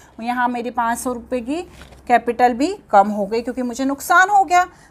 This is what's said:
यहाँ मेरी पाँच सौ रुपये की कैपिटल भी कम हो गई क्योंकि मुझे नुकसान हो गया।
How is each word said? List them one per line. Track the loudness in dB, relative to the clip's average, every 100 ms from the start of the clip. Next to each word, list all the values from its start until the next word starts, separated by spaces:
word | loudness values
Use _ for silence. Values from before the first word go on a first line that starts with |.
| -20 -12
यहाँ | -6 -2 -2
मेरी | -4 -6
पाँच | -4 -2 -2
सौ | -6
रुपये | -8 -8 -8
की | -6 -8 -8 -16 -20 -12 0
कैपिटल | 0 2 2 2
भी | 2 -2 -4 2
कम | 4 4
हो | 0 -4
गई | -4
क्योंकि | -6 -6
मुझे | -6 -4
नुकसान | -6 -4 2 4 4
हो | 2
गया। | 2 2 0 -6 -20